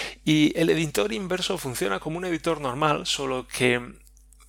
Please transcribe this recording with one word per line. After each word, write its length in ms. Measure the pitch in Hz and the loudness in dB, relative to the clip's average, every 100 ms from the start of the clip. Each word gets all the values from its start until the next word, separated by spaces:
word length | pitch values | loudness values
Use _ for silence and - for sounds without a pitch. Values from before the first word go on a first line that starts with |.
| - - | -6 -4
Y 340 | - 156 147 - | 2 6 6 4
el 120 | 165 | 2
editor 420 | 160 165 - 208 | 2 2 0 0
inverso 460 | 220 185 185 - 190 | -2 -4 -4 -2 -4
funciona 420 | 135 123 190 190 | -4 -4 -2 -2
como 180 | 156 160 | -4 -6
un 80 | 180 | -4
editor 360 | 165 - 156 | -2 -2 -2
normal, 440 | 143 123 156 147 - | -2 -2 0 -2 -2
solo 420 | - 139 131 120 | -2 -2 -4 -6
que 500 | - 127 123 120 - - - _ - | 0 2 2 -2 -14 -20 -20 _ -20